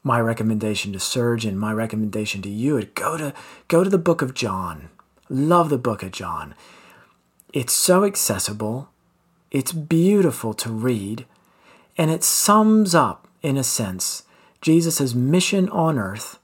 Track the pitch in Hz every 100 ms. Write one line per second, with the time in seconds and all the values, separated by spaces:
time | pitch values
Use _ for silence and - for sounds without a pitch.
0 | 135 120 113 113 110 107 107 104 101 95
1 | - 131 120 117 110 98 107 110 110 110
2 | 107 107 104 98 98 104 135 139 98 -
3 | - 156 147 - - - _ 170 190 190
4 | 170 165 127 - 110 95 90 78 76 _
5 | _ _ _ 131 147 175 160 135 123 104
6 | 92 - 90 - 73 - - - - -
7 | _ _ _ _ _ 143 120 - - 180
8 | 202 196 - 95 - 104 110 123 139 _
9 | _ _ _ _ _ 139 131 165 151 165
10 | 180 208 170 120 113 110 113 110 123 117
11 | 98 113 120 _ _ _ _ _ _ -
12 | 160 160 - - - 214 214 220 202 170
13 | 117 80 _ _ 151 135 127 - 104 92
14 | - - _ _ _ _ 160 160 165 -
15 | 139 120 127 180 - 196 185 180 160 143
16 | 95 107 - -